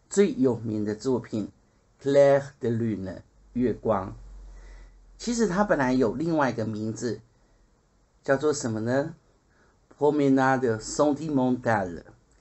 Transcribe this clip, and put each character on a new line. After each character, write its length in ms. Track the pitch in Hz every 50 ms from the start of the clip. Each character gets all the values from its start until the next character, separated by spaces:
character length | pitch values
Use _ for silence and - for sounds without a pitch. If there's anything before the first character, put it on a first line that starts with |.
| _ _
最 240 | - 196 202 180 131
有 220 | 123 131 131 113 104
名 260 | 113 113 107 107 104
的 100 | 104 104
作 240 | - - 135 131 113
品 320 | 120 - - 107 98 90 - _ _ _ _ _ _ _ _ _ -
《Clair 380 | 135 139 139 143 139 139 139 139 - - _
de 80 | - 117
Lune》， 400 | 120 110 117 113 104 92 95 92 87 - - _ _ _ _ - -
月 180 | 120 123 117 104
光。 420 | - - 117 107 98 95 104 117 - - - - - - - - - - - - - - - - - - - -
其 160 | - - 226 240
实 160 | 233 226 196
他 160 | 170 196 208
本 140 | 202 175 147
来 160 | 135 127 127
有 180 | 127 127 107 90
另 240 | 127 160 170 165
外 140 | 156 139 123
一 20 | 110
个 140 | 117 110
名 260 | 110 110 107 107 110 110
字， 300 | 113 123 120 104 107 - _ _ _ _ _ _ _ _ _ _ _ _ _ _ _ _ _ _ _ _
叫 140 | - 135
做 160 | 135 151 151 139
什 180 | 143 - 120
么 100 | 110 110
呢？ 340 | 110 117 127 139 147 165 170 - _ _ _ _ _ _ _ _ _ _ _ _ _ _ - _
Promenade 800 | 143 147 151 147 143 139 135 135 131 131 135 127 131 120 110 110
sentimentale， 1200 | - - - - 147 151 143 143 156 160 147 131 127 127 127 123 - 123 113 104 95 90 85 76 - - - _ _ _ _ _